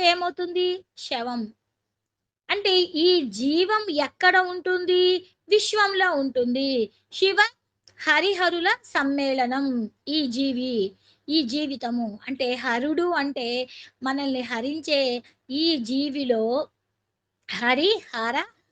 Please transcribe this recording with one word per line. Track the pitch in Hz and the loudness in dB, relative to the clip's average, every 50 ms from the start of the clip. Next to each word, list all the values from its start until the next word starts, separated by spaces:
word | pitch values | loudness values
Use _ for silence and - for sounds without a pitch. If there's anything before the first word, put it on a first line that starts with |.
| 370 | 2
ఏమవుతుంది? | 339 349 359 359 359 - - 359 349 349 359 359 359 359 381 - _ _ | 2 2 2 0 -4 -4 -4 -6 -4 -2 -2 0 0 -2 -4 -8 _ _
శవం. | - - - 285 240 233 247 247 240 220 214 - _ _ _ _ _ _ _ _ _ _ _ _ _ _ _ _ _ _ - | -16 -12 -8 -6 -6 -6 -4 -6 -6 -6 -8 -10 _ _ _ _ _ _ _ _ _ _ _ _ _ _ _ _ _ _ -4
అంటే | 339 403 403 403 370 370 359 359 - 302 | -2 0 2 2 4 4 2 2 0 2
ఈ | 330 359 370 349 285 226 | 4 4 4 4 2 0
జీవం | 190 208 247 277 302 330 370 370 427 427 427 403 302 294 | -4 -4 -2 0 2 2 2 2 2 0 -2 -2 -2 -2
ఎక్కడ | 285 262 - - 370 370 370 370 370 | -2 -2 -2 2 4 4 6 6 4
ఉంటుంది? | 359 359 359 294 370 370 359 359 339 359 359 359 359 370 359 359 - _ _ _ - | 2 -2 -4 -2 -2 0 0 2 2 4 4 4 4 2 2 -2 -8 _ _ _ 2
విశ్వంలో | 403 427 403 - 415 427 415 392 392 381 381 370 330 | 2 2 2 2 0 2 2 2 2 2 2 2 2
ఉంటుంది. | 285 269 269 - 254 247 247 247 269 277 277 269 240 220 202 _ _ _ _ - | 0 0 0 0 0 0 0 0 0 0 0 0 0 -2 -2 _ _ _ _ -4
శివ | - 381 381 381 403 415 453 480 _ _ _ _ _ _ _ _ - | 0 2 2 4 4 2 2 0 _ _ _ _ _ _ _ _ -6
హరిహరుల | - 311 302 302 330 392 392 349 359 339 349 339 330 381 453 494 - | -2 0 2 2 2 2 2 2 0 0 0 0 0 0 0 0 -4
సమ్మేళనం | - - 330 277 277 277 285 277 269 262 269 247 240 254 269 277 277 254 240 220 202 - _ _ - | -4 -2 0 0 0 0 0 0 0 0 0 0 0 0 -2 -2 -2 -2 -2 -4 -6 -8 _ _ -4
ఈ | 294 311 294 | -2 -2 -2
జీవి, | 247 220 254 277 269 254 247 254 254 247 220 190 196 - _ _ _ _ _ _ - | -2 -2 -2 -2 -2 -2 -2 -2 -2 -2 -2 -2 -2 -4 _ _ _ _ _ _ -2
ఈ | 294 320 294 | 0 0 0
జీవితము. | 220 240 294 302 269 277 240 - 233 240 240 233 214 202 214 - | 0 -2 -4 -4 -4 -4 -6 -6 -4 -4 -4 -4 -4 -8 -10 -10
అంటే | 254 262 254 262 247 247 | -8 -6 -4 -2 -2 -2
హరుడు | 247 247 254 233 240 254 302 311 294 349 359 339 | -2 -2 -2 -2 0 0 0 0 0 0 0 0
అంటే | 302 277 285 269 269 240 233 240 247 254 254 - - - - _ _ 247 | 0 -2 -2 -4 -6 -6 -4 -4 -4 -6 -8 -10 -18 -20 -20 _ _ -6
మనల్ని | 262 269 285 285 277 262 254 247 | -4 -4 -2 -2 -2 -2 -4 -4
హరించే | 233 247 226 226 277 294 320 285 330 294 277 269 247 240 240 - _ _ _ _ - | -4 -6 -4 -4 -4 -6 -6 -4 -2 0 0 2 0 -2 -4 -6 _ _ _ _ -8
ఈ | 254 285 320 339 330 | -4 0 0 2 0
జీవిలో | 277 226 208 262 269 285 294 262 294 277 247 233 220 220 226 247 285 302 - _ _ _ _ _ _ _ _ _ _ _ _ _ _ _ - | 0 -2 -2 -2 -2 -2 -2 -2 -2 0 0 2 2 2 0 0 -2 -2 -4 _ _ _ _ _ _ _ _ _ _ _ _ _ _ _ -12
హరి, | - 185 233 240 254 269 311 392 440 381 - - | -8 -2 0 0 2 2 2 2 2 0 -2 -8
హర, | - 233 226 233 247 294 359 440 - _ _ _ | -8 -6 -4 -2 -2 -4 -4 -6 -10 _ _ _